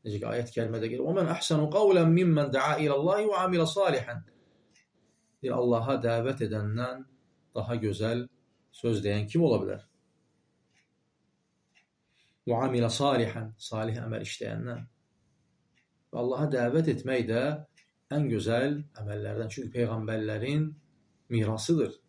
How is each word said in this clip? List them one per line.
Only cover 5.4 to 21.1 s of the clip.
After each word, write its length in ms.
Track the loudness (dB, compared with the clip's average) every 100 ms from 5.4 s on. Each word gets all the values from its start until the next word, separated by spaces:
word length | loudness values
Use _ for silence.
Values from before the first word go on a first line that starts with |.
Deyir, 120 | -4
Allaha 400 | 0 2 2 2 0
dəvət 460 | 2 0 0 -2 -4
edəndən 560 | -2 -2 -2 -4 -6 -14 _ _ _ _
daha 200 | -8 -4 -2
gözəl 500 | -2 -2 -2 -2 -6 _ _ _ _
söz 280 | -4 -2 0
deyən 240 | 0 -2 0
kim 140 | 2
ola 160 | 4 2
bilər? 240 | 0 -8 _ _ _ _ _ _ _ _ _ _ _ _ _ _ _ _ _ _ _ _ _ _ _ _ _ _ -2
"Və 80 | 0 0
amilə 240 | 0 0
salihən", 640 | 2 2 2 0 -4 -10 -12
salih 400 | -8 -4 -4 -4
əməl 260 | -6 -8
işləyəndən. 640 | -8 -8 -8 -6 -8 -10 -12 _ _ _ _ _ _ _ _ _ _ _ _
Və 60 | -6
Allaha 280 | -4 -2 0
dəvət 420 | 0 2 2 0
etmək 380 | -2 -2 -2 0
də 140 | 0 0 -4 -10 _ _ _ _
ən 180 | -2 0
gözəl 480 | 0 0 0 0 -2 -8 -10
əməllərdən. 520 | -8 -6 -6 -6 -6
Çünki 220 | -8 -8 -2
peyğəmbərlərin 920 | -2 -2 -4 -4 -4 -4 -2 0 -2 -6 _ _ _